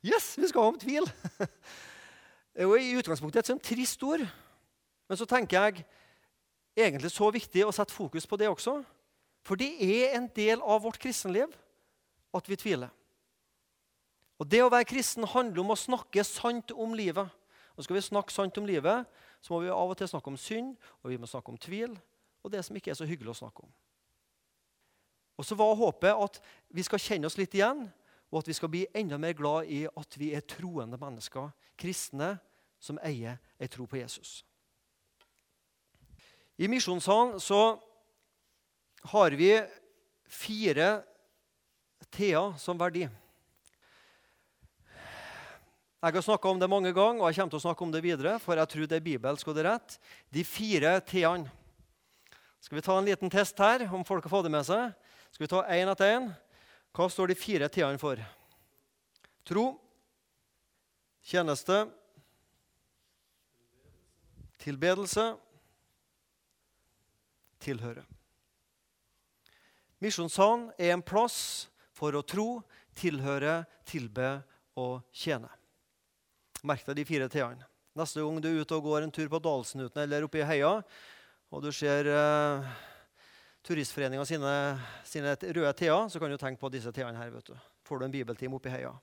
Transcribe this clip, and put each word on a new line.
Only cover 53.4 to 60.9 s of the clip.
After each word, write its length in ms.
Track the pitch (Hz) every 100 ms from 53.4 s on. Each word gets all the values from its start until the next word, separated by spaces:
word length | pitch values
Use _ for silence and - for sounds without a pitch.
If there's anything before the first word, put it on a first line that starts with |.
| 196 -
her, 260 | 196 247 214
om 120 | 185 175
folk 200 | 190 151
har 80 |
fått 120 | 196 170
det 60 |
med 120 | 151 139
seg? 280 | 202 247 - _ - -
Skal 120 | - 151
vi 60 |
ta 120 | 180 190
en 240 | 175 190
etter 220 | 190 196 240
en? 120 | 247 165 _ _ _ - _ -
Hva 140 | 180
står 240 | - 185
de 40 | 180
fire 300 | - 185 143
T-ene 260 | - 143 139
for? 200 | 147 127 107 - _ _ _ _ _ _ _ _ _ _ -
Tro, 200 | 180 254 269 _ _ _ _ _ _ _ _ _ _ _